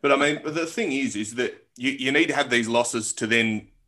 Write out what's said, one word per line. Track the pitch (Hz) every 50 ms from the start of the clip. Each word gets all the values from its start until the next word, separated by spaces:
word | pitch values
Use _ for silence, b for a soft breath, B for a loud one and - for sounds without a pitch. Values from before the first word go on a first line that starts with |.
But, | - 143
I | 143 139
mean, | 143 147 151 151 -
the | 156 147 165 165
thing | 165 - - 233 175
is, | 135 139 135 120 104
is | 101 110 104 117
that | 120 123 101 - - _ _ _ -
you, | 120 135
you | 139 139 127 131
need | 139 151 170
to | 147 139
have | 139 143 127
these | 120 120 117 110
losses | 117 120 120 - - 117 107 - -
to | - 117
then, | 107 117 117 113 110 110 107 104 - _ _ _